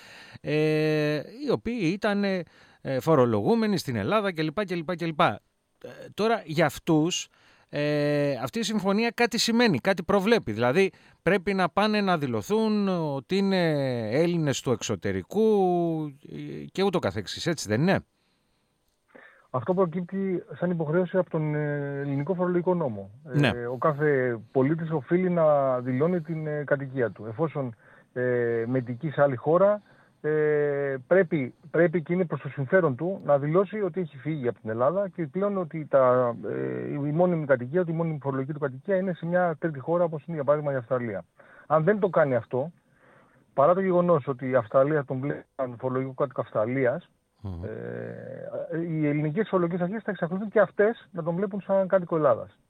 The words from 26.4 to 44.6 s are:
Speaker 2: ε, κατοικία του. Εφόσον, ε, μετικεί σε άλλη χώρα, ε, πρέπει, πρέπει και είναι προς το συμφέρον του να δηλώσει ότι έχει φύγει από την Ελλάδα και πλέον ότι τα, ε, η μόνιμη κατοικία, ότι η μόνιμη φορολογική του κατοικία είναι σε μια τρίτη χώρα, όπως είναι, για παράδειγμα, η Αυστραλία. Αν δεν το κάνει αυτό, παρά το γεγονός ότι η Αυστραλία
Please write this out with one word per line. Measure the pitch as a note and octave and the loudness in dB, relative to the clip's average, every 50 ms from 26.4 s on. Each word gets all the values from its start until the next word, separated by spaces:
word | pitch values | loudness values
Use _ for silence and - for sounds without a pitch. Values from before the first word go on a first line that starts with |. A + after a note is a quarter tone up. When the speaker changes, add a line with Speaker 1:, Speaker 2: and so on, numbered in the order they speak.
| D#3 D3+ | -4 -4
Speaker 2:
ε, | D3+ D3 D3 | -4 -4 -2
κατοικία | C3+ D3 C#3 C#3+ C3+ B2+ C3+ A#2+ G#2+ | -2 -2 -2 -2 -4 -4 -2 -2 -2
του. | F2+ - G2+ A2 | -2 -6 -10 -10
Εφόσον, | A2+ A2 D#3+ D#3 - D3+ C3+ B2 A2+ - _ - - - _ _ - | -4 -4 -4 -2 -2 -4 -6 -6 -8 -12 _ -20 -20 -20 _ _ -6
ε, | B2 B2 B2 B2 B2 A#2+ A#2 A#2 A#2 A2+ A#2 | -4 -2 0 0 0 0 0 0 0 -2 0
μετικεί | B2+ C3 B2 A#2 B2 A#2+ - D#3 | 0 -2 -2 -2 -6 -6 -6 -4
σε | C3 - | 2 4
άλλη | C#3+ C#3+ C3+ | 4 4 2
χώρα, | A#2+ - D3 D#3+ F3 F#3+ G3+ G#3 G#3 - _ _ _ _ _ _ _ | 2 2 2 4 6 6 4 4 2 -4 _ _ _ _ _ _ _
ε, | - D3+ D#3 D#3 D3+ D3+ D3+ D3 D3 D3 C#3+ C#3+ C#3+ C#3 C3+ C3 B2 - | -4 -2 0 2 2 2 2 2 2 0 0 -2 -2 -2 -4 -4 0 4
πρέπει, | F3 F#3 F#3+ D#3 F#3 D#3 C3 A#2 - _ - D3+ | 6 6 6 4 2 -2 -2 -2 -6 _ -12 -2
πρέπει | - D#3 E3+ F3 D#3 F3+ | 2 4 4 4 4 0
και | D3 - F3 | -2 0 0
είναι | F3+ F#3 | -2 0
προς | D#3 - C#3+ | -2 -4 -6
το | - C#3 | -6 -6
συμφέρον | B2+ - C#3 B2 F#3+ F#3+ F3 D3+ B2+ | -6 -6 0 2 4 4 4 4 0
του | B2 D#3+ F3+ G3 - - | -2 -4 -4 -6 -4 0
να | D3 C#3+ C#3 | 2 2 2
δηλώσει | C#3 D3 D#3 F#3 G3+ F#3+ G#3 A3 | 2 2 2 2 2 2 -2 -4
ότι | G#3 F3+ D#3 F#3+ | -4 -4 -4 -4
έχει | F#3 D3+ - C3 | -6 -6 -8 -10
φύγει | - D3 D#3+ D3+ B2 A#2 | -6 -6 -4 -2 -2 -4
από | - - | -4 -4
την | - A2 | -4 -6
Ελλάδα | A2 A2+ B2 C#3 E3 G3 G3+ F#3+ | -2 0 2 2 2 0 -2 -4
και | - - E3+ C#3 | -4 -6 -8 -6
πλέον | - F#3 G3 G#3 G3+ F#3+ | -4 -2 -2 -2 -2 -2
ότι | F3+ D3 - D#3+ D3 | -4 -6 -6 -8 -4
τα, | C3+ - C#3 C3 B2+ B2 B2+ B2+ A#2+ A#2 - - G#2+ | 2 4 4 6 6 6 4 4 2 -2 -4 -6 -6
ε, | B2+ C3 C3 C3 B2+ B2+ B2 B2 C#3+ | -4 -4 -4 -4 -4 -6 -6 -6 -4
η | D3 C#3 D3 | -4 -4 -2
μόνιμη | D3 D#3+ F3+ F3+ F3 D#3+ D3+ | 2 2 2 2 2 0 0
κατοικία, | C3 C#3 A#2+ B2 B2 C#3+ F3+ | 2 0 0 0 0 -2 -2
ότι | F#3 E3 | -2 0
η | E3 | -2
μόνιμη | D#3+ E3+ E3 D#3 D3 | -2 -2 -2 -4 -4
φορολογική | B2+ C#3 C3+ C3+ C3+ C3+ D#3+ | -4 -4 -4 -4 -4 -6 -6
του | C#3+ | -4
κατοικία | D3+ C#3 B2 C3 - G3 G3 | -6 -6 -6 -6 -4 -2 -2
είναι | F#3 F#3+ G3 E3+ | 0 0 -2 -4
σε | - - | -6 -4
μια | E3+ F3 F3+ F3+ F3 D#3+ - | -2 0 2 2 0 0 -2
τρίτη | - E3+ D#3 C3+ | -4 -4 -4 -6
χώρα, | A#2+ D#3 E3 F3 F3+ | -4 -2 0 0 0
όπως | E3 E3 D#3 - | 0 -2 -6 -8
είναι, | - E3+ | -6 -6
για | D3+ C3+ | -2 0
παράδειγμα, | B2 D3 D3+ D3 D3 C#3 | 2 2 2 0 -2 -2
η | |
Αυστραλία. | C3 A#2 - C3 B2 A#2+ A2+ G2+ F#2 - _ _ _ - - - - - - | -2 -2 -2 -2 -2 -2 -4 -6 -6 -8 _ _ _ -20 -20 -20 -18 -4 0
Αν | D3+ D#3+ D#3 | 0 2 4
δεν | F3+ G#3+ G#3 | 2 2 2
το | G3 F#3+ | 0 0
κάνει | D#3 F3 D#3 C#3 B2+ | 2 2 2 4 2
αυτό, | A#2 G#2+ - - B2 C#3 E3+ - _ _ _ _ _ _ _ - _ _ _ _ _ _ _ _ | 0 -2 -2 -4 -4 -4 -4 -8 _ _ _ _ _ _ _ -20 _ _ _ _ _ _ _ _
παρά | - C3+ D3+ F3+ | 4 4 4 4
το | F#3 | 4
γεγονός | F#3+ F#3+ F3 F3 F3 F3 E3+ D3 - C#3+ | 2 2 2 4 4 4 4 2 2 -2
ότι | C3+ B2 C#3 B2+ | -6 -4 -2 0
η | B2+ | 0
Αυστραλία | B2+ | 0